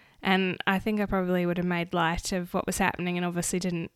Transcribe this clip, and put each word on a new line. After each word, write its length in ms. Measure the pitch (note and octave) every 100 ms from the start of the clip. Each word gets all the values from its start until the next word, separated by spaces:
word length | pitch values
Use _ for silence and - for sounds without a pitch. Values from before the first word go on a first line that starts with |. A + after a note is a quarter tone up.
| - -
And 380 | F#3+ F#3+ F#3+ - -
I 100 | F#3+
think 240 | A3 G#3+
I 60 | G3+
probably 400 | F#3+ F3+ F3+ F3
would 100 | F3
have 80 | F3+
made 260 | F3 E3+
light 400 | F3 E3 E3+ -
of 220 | F#3 F3+
what 140 | F#3+ -
was 100 | -
happening 400 | F#3+ - F3+ F3
and 80 | F3
obviously 320 | F3 E3+ F#3
didn't 320 | F3+ E3+ -